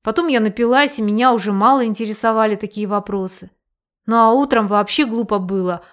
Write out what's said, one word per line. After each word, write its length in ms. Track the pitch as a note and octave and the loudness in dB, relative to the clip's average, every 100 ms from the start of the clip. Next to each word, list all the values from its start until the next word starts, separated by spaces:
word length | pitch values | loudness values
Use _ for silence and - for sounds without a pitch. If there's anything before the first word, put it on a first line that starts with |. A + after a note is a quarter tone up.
Потом 240 | A3 C4+ E4+ | -4 -2 0
я 140 | B3 | 2
напилась, 580 | G#3+ G#3+ A#3 C4 C#4+ B3 | 0 0 2 2 2 0
и 40 | |
меня 300 | G#3 G#3+ B3+ | -2 2 2
уже 200 | A#3 G3+ | 2 0
мало 320 | G3 A3+ C4+ | 2 2 2
интересовали 720 | A3+ G#3 A3 G#3+ A3+ A3 A3 G#3 | 0 -4 -4 -2 0 2 0 -2
такие 300 | G#3 G#3 G3+ | -8 -8 -4
вопросы. 640 | G3+ G3+ G3+ F#3+ - F#3 _ _ _ _ _ - | -4 -4 -6 -6 -10 -18 _ _ _ _ _ -2
Ну 100 | A#3 | 4
а 160 | A3+ | 4
утром 360 | B3+ C#4 A#3 G#3 | 4 2 0 2
вообще 360 | G#3 G3+ - | 0 0 0
глупо 340 | B3+ A3+ G#3+ G#3 | -2 -2 -2 -4
было 460 | F#3 G3 F3+ E3+ - | -2 -4 -4 -6 -10